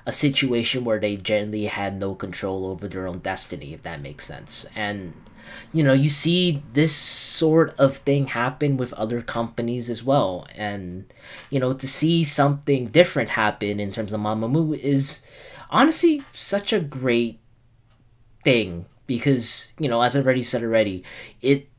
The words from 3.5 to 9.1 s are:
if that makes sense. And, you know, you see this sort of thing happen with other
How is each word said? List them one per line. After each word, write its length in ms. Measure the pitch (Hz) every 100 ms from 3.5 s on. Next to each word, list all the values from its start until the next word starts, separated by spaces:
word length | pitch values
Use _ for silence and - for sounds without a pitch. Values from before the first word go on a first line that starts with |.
| 82 71
if 100 | 80
that 200 | 170 147
makes 240 | - 147 -
sense. 400 | 143 - - -
And, 400 | 110 104 101 90 - - - - - -
you 100 | 160
know, 100 | 143
you 160 | 135 147
see 520 | 139 160 180 180 147 110
this 220 | 123 156
sort 800 | - - - - - 160 160 156 -
of 180 | 135 139
thing 300 | 139 143 135
happen 500 | 117 123 139 143 131
with 160 | 123
other 280 | - 110